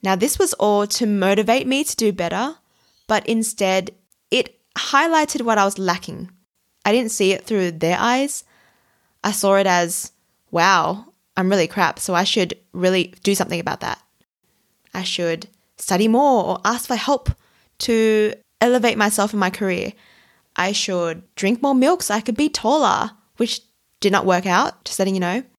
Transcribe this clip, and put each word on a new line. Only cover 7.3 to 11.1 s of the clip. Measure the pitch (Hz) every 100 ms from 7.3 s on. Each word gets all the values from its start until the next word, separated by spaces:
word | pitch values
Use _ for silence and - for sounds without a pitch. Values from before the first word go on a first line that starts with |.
it | 190
through | - 220 180
their | 165 165 180
eyes. | 233 247 277 - - _ _ _ _ _ _ _
I | 190
saw | 202 202 196
it | 196
as, | 180 170 175 - _ _ _ _
"Wow, | 170 175 190 156 196 226